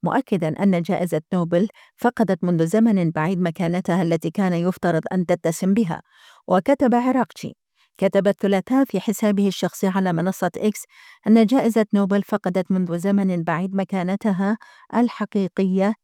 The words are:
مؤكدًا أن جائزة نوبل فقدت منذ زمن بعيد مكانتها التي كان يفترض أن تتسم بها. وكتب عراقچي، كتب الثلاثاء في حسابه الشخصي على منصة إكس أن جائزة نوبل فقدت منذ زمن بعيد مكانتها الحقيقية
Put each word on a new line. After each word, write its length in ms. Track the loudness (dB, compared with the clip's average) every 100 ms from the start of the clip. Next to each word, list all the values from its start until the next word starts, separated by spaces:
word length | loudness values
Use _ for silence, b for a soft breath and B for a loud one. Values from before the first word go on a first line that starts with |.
مؤكدًا 600 | 0 -2 0 -2 -2 0
أن 200 | 0 0
جائزة 380 | -2 -2 -2 -4 -2
نوبل 360 | -4 0 0 0 b b _
فقدت 480 | -4 0 -2 0
منذ 220 | 0 0 2
زمن 440 | 2 4 4 0
بعيد 300 | 0 -2 -2
مكانتها 600 | -2 -2 -2 -2 0 0
التي 280 | 0 0 -2
كان 220 | -2 -2
يفترض 500 | 0 -2 -2 0 -2 -2
أن 140 | -4 0
تتسم 480 | 0 -2 -2 0
بها. 280 | 0 0 -4 -10 b b b 0
وكتب 460 | 0 2 2 4
عراقچي، 580 | 2 2 0 -2 -6 -14 -14 _ _ _ -2
كتب 300 | 0 2 2
الثلاثاء 560 | 0 0 0 0 0
في 160 | 2 0
حسابه 480 | -2 -2 0 2 0
الشخصي 380 | 0 -6 -2 -2
على 260 | 0 0
منصة 380 | 0 -2 -2 -4 -2
إكس 260 | -4 -4 -14 B B B 2
أن 200 | 4 6
جائزة 400 | 4 2 0 0
نوبل 280 | 0 2 0
فقدت 480 | 0 -4 -2 -2 -2
منذ 280 | -2 -2 -2
زمن 440 | 0 0 0 -2
بعيد 320 | -2 -2 -2
مكانتها 840 | -4 -4 -4 -2 -2 -2 0 -2 -2 B B B
الحقيقية 1000 | 0 0 -2 -4 -2 -2 -2 0 2 0 -2